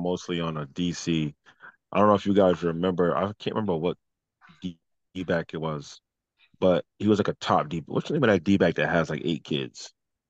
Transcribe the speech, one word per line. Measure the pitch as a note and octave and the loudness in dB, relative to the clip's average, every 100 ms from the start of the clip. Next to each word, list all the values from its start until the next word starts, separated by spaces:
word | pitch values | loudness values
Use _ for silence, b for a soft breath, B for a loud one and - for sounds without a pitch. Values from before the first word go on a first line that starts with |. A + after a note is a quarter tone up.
mostly | F2 F2+ - F2 | -4 -4 -4 -4
on | E2 D#2 | -4 -6
a | C#2+ | -8
D | - F2+ | -4 -4
C. | E2 - E2 D2+ - b b b b _ | -4 -2 0 -2 -6 b b b b _
I | - | 2
don't | G#2 | 4
know | |
if | G2+ G2+ | 4 2
you | |
guys | G2+ F#2 E2+ | 4 4 2
remember. | E2+ E2 F#2 F2+ F2 D2 | -2 -2 -2 2 0 2
I | G2 G#2+ | -2 -4
can't | - - | -6 -4
remember | G#2 E2 | -2 -2
what | F2 D#2+ _ _ _ _ - _ | -2 -6 _ _ _ _ -20 _
D, | F#2 E2+ _ _ _ | -12 -12 _ _ _
D-back | F#2 F2 F2 D#2+ | -10 -4 -4 -4
it | E2+ | -8
was, | D#2 D2+ C#2+ - _ _ _ _ _ _ | -6 -8 -10 -20 _ _ _ _ _ _
but | F#2 F2 - _ | 2 2 -2 _
he | G#2 | 2
was, | G2+ | 2
like, | F#2 | 2
a | |
top | D#2 - F#2 D2+ | -2 0 0 0
D. | - C#3+ | -6 -6
What's | - - | -6 -2
the | |
name | D3 | 2
of | B2 | 4
that | G2 | 4
D-back | E2 G2 F2+ D2+ | 4 4 4 2
that | D2+ | 0
has, | E2+ E2 | 0 -2
like, | D#2 | -4
eight | - E2 | -4 -4
kids? | - D2+ B1+ - - _ _ _ | -4 -4 -4 -10 -20 _ _ _